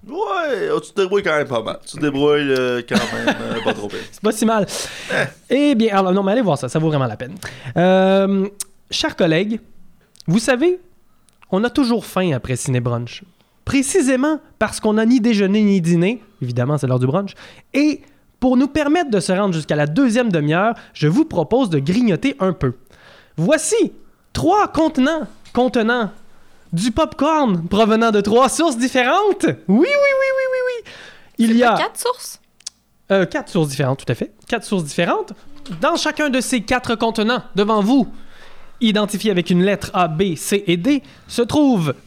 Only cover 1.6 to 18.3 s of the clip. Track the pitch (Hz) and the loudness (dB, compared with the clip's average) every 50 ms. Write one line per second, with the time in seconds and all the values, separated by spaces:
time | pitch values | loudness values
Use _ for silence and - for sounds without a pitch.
1.6 | 104 104 - - - - - 147 143 147 135 135 143 147 147 147 147 139 131 131 | -4 -4 -8 -10 -12 -18 -10 -4 -2 -2 0 2 2 4 4 2 2 2 0 0
2.6 | 127 127 123 120 117 - 127 110 - 110 113 113 117 117 113 110 117 117 113 117 | 0 0 -2 -4 -4 -2 -2 -2 -2 -2 -6 -4 -4 -4 -4 -4 -6 -8 -8 -4
3.6 | 107 113 113 107 104 104 104 107 - - - - - 208 247 214 240 220 226 220 | -4 -4 -4 -4 -8 -10 -10 -10 -12 -14 -18 -4 -4 -4 -2 0 0 0 2 2
4.6 | 196 - - - - - - - - - - - 185 - - - _ _ - 269 | 0 -2 -4 -10 -10 -10 -12 -14 -10 -6 -4 -4 -4 -4 -6 -14 _ _ 0 2
5.6 | 294 294 285 220 226 220 196 190 190 185 180 196 196 190 202 247 254 190 147 135 | 4 4 4 4 2 2 2 2 2 2 2 2 2 2 0 2 2 0 0 -2
6.6 | - 127 - 160 156 160 151 143 131 120 107 110 127 127 175 202 - - - - | -2 -4 -2 0 0 0 0 0 0 -2 -4 -8 -12 -14 -14 -14 -14 -16 -16 -14
7.6 | - 135 123 - 170 185 185 190 190 190 190 196 196 196 196 196 190 202 - - | -16 -8 -2 2 2 4 4 4 4 4 4 4 2 2 2 0 0 -2 -6 -10
8.6 | - - - _ _ _ - - - 311 - - 202 170 160 160 190 208 226 220 | -14 -14 -14 _ _ _ -6 -4 -4 -4 0 0 2 2 2 2 0 0 -4 -6
9.6 | - - - - - - - _ _ _ _ _ - - 160 220 - - 262 240 | -8 -14 -20 -20 -20 -20 -20 _ _ _ _ _ -4 0 0 0 2 2 0 2
10.6 | 269 349 359 359 - - _ _ _ _ _ _ _ _ _ _ - _ - 185 | 2 0 0 0 -6 -18 _ _ _ _ _ _ _ _ _ _ -10 _ -2 -2
11.6 | 214 240 240 - 285 233 240 220 170 - - 190 185 180 147 123 - - 131 120 | -2 0 0 0 0 2 0 -2 -2 -4 -4 -2 0 0 -2 -2 -4 -4 -6 -4
12.6 | - - 131 123 117 123 120 117 120 117 - - - _ _ _ _ _ _ _ | -2 -2 -2 0 0 -2 -4 -4 -6 -8 -12 -18 -20 _ _ _ _ _ _ _
13.6 | _ - - 277 269 - - 392 302 247 269 254 262 302 311 285 - - - _ | _ -2 -2 0 0 2 0 0 2 2 2 2 2 0 -2 -2 -6 -14 -6 _
14.6 | 220 202 - - - 214 208 214 220 226 247 262 208 240 226 202 202 190 196 214 | -4 -4 -4 -4 -2 0 2 2 2 4 2 4 4 2 2 2 2 2 2 2
15.6 | 214 208 196 196 170 165 175 170 170 185 240 247 - _ _ _ 139 123 120 120 | 4 4 4 2 2 2 2 2 2 2 0 -4 -10 _ _ _ -8 -6 -2 -2
16.6 | 120 123 151 147 - 127 127 127 123 127 131 185 202 190 - - - - - - | 0 0 0 -2 0 0 0 0 0 0 0 0 -2 -4 -10 -16 -20 -20 -20 -20
17.6 | - _ _ 262 294 302 285 - - - _ _ _ _ | -20 _ _ 0 2 2 0 -2 -8 -20 _ _ _ _